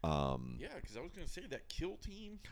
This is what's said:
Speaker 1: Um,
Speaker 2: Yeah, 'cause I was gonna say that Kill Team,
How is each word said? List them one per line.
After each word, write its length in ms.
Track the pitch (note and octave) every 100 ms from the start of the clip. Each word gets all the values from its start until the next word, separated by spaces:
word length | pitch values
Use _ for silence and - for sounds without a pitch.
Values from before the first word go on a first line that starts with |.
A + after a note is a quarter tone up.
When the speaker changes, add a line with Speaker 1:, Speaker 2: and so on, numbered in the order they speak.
Speaker 1:
Um, 540 | E2 D2+ C#2 C2 B1 B1
Speaker 2:
Yeah, 200 | E3+ -
'cause 180 | - G#2+
I 40 |
was 100 | E3
gonna 160 | G3 D#3+
say 180 | - G#3+
that 220 | B2+ -
Kill 280 | - E3+ G#3
Team, 420 | - G3 G#3+ G#3 -